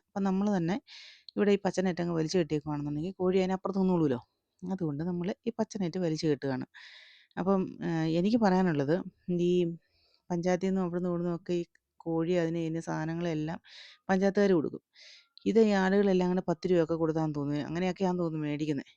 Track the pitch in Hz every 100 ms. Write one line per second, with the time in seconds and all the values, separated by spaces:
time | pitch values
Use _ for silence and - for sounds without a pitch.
0 | - 202 196 190 208 196 165 226 - -
1 | - - - 208 208 202 185 180 185 165
2 | 175 165 160 185 151 156 151 147 147 147
3 | 175 190 185 190 185 190 196 190 185 175
4 | 151 120 - _ _ _ 180 190 165 143
5 | 175 175 175 - 233 - 220 - 175 185
6 | 175 156 160 139 139 127 135 - - -
7 | - - _ - 175 196 190 - 170 165
8 | 160 165 196 233 208 185 185 143 139 180
9 | 190 - - 175 175 180 170 170 _ _
10 | _ _ _ 175 175 180 190 190 180 175
11 | 180 170 175 170 - 175 170 _ _ _
12 | 165 165 165 180 165 170 160 165 170 156
13 | 156 165 175 156 151 - - - - -
14 | - 190 196 202 202 175 127 - - -
15 | - - _ - 196 208 214 196 190 202
16 | 202 185 180 180 185 165 180 180 160 165
17 | 160 160 160 147 143 147 135 165 185 180
18 | 190 180 170 156 151 147 151 139 -